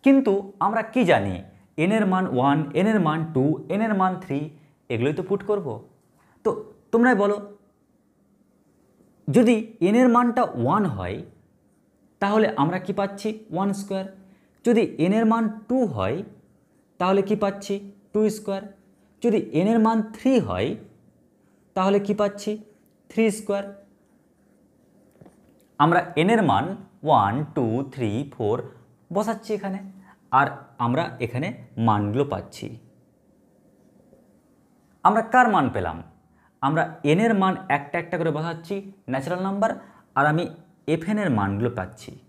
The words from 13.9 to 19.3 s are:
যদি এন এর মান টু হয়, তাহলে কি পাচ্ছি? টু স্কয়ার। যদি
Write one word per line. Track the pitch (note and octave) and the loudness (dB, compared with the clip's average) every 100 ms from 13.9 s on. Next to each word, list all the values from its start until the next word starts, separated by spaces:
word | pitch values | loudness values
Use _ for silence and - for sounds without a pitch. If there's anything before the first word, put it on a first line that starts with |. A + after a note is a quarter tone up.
| F#3+ F#3+ - - _ _ _ A3+ | -8 -8 -14 -20 _ _ _ 2
যদি | A#3 F#3+ - | 4 2 0
এন | E3+ | 0
এর | G#3+ A3+ | 2 2
মান | A3+ A3 - - | 2 0 -6 -4
টু | B3+ A3+ | -2 0
হয়, | A2+ F#2+ D3+ G#3+ - _ _ _ _ _ _ | -2 -2 -4 -8 -18 _ _ _ _ _ _
তাহলে | F3+ G3 | 0 2
কি | G3 G#3 | 0 0
পাচ্ছি? | G3+ G3 - G3+ G3+ - _ | -2 -4 -8 -8 -8 -20 _
টু | G#3 G#3+ | 0 0
স্কয়ার। | G#3+ - G3 - - _ _ _ _ | -2 -8 -8 -10 -20 _ _ _ _
যদি | A#3+ | 0